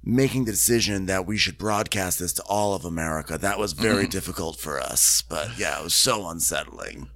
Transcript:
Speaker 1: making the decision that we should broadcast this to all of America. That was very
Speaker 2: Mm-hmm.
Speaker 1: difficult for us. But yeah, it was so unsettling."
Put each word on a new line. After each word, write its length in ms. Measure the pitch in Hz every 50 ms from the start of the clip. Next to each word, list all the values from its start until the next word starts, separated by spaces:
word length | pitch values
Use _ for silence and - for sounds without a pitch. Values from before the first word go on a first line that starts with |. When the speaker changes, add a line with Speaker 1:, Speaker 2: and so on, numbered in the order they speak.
| -
Speaker 1:
making 420 | 107 113 127 135 131 - 131 127
the 60 | 113 104
decision 520 | 90 - - 120 117 104 90 104 98 95
that 220 | 92 95 95 92 87
we 100 | 107 104
should 220 | - 92 90 -
broadcast 580 | 92 107 107 104 107 - - 104 95 90 87 -
this 160 | 90 87 -
to 100 | - -
all 300 | - 98 104 104 104 98
of 100 | 92 69
America. 540 | 87 82 82 80 80 80 78 76 - 80 78
That 220 | 82 98 101 98
was 140 | 107 101 82
very 300 | 76 117 110 107 101 98
Speaker 2:
Mm-hmm. 60 | -
Speaker 1:
difficult 460 | - 95 85 87 87 - 87 80 82 -
for 200 | - 78 73 67
us. 400 | 65 67 64 - - - - -
But 380 | - - 85 80 76 - 120 -
yeah, 200 | 101 82 71 73
it 40 | 78
was 100 | 85 -
so 340 | - - 131 120 107 98 85
unsettling." 840 | 82 85 - - 87 73 76 - - - - - - - 69 - -